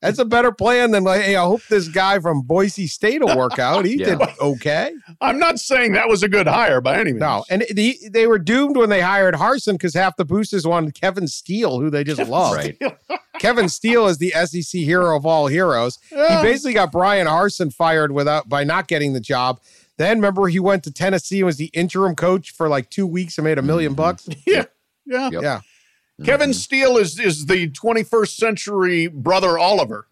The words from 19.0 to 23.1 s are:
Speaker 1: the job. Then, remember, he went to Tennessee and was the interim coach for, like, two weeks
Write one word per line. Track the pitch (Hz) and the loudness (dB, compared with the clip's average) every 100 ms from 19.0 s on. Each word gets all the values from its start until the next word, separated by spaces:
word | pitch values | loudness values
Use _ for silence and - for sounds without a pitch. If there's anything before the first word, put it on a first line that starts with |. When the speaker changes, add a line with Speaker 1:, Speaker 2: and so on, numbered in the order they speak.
| 147 | -2
Speaker 1:
the | 131 | -4
job. | 110 135 127 127 _ _ _ _ | -2 -2 0 -4 _ _ _ _
Then, | 165 226 | 0 2
remember, | 208 190 196 | 2 2 0
he | 175 | 2
went | 185 196 | 2 0
to | 151 | -2
Tennessee | 139 185 190 - 196 | -4 -2 -2 -2 -2
and | 185 | 0
was | 139 | -2
the | 156 | -6
interim | 160 175 185 196 165 | -4 -2 0 -2 0
coach | 170 185 - | 0 0 -4
for, | - 160 | -4 -2
like, | 143 123 | 0 -2
two | - | -4
weeks | 190 | -4